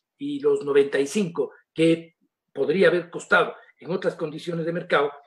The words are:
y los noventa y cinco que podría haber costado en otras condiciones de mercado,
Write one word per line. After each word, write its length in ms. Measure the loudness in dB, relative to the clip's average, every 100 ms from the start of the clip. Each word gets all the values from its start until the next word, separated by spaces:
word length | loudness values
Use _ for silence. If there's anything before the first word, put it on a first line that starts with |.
| _ _
y 220 | -8 -2
los 240 | 0 0
noventa 340 | 2 4 4 2
y 80 | -2
cinco 460 | -2 -2 -4 -6 -8 _
que 440 | 0 2 2 -2 _ _ _ _
podría 360 | -4 0 4 4
haber 200 | 4 -2
costado 460 | -12 0 2 2 -4 -20 _
en 140 | -8
otras 240 | -4 -4 -4
condiciones 500 | -6 -8 -8 -6 -4
de 60 |
mercado, 400 | -6 0 0 0 -4